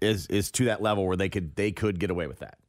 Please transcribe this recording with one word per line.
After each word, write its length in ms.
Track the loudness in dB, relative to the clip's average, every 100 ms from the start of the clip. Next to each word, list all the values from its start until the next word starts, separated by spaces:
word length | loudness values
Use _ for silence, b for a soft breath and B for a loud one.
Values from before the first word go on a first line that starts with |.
is, 240 | 2 2 0
is 240 | 0 0
to 140 | 2 2
that 160 | 2
level 240 | 0 2 2
where 120 | 0
they 100 | 0
could, 280 | -2 -4 -2
they 140 | -2
could 260 | 0 -2 0
get 100 | -2
away 160 | -2 -4
with 120 | -8
that. 200 | -16 -18